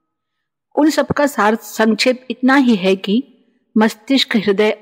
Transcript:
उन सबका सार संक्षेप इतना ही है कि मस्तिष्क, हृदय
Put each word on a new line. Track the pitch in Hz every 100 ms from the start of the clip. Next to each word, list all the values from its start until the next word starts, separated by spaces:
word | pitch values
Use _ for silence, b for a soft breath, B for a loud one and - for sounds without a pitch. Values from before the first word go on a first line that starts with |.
| _ _ _ _ _ _ _
उन | - 302
सबका | 294 277 - 285
सार | - 202
संक्षेप | 220 - - 220 214 254 247 -
इतना | - 254 277
ही | 247 208
है | 190 190
कि | 190 226 - _ _ _ _ 214
मस्तिष्क, | 220 - - 269 - 220
हृदय | 208 196 214 -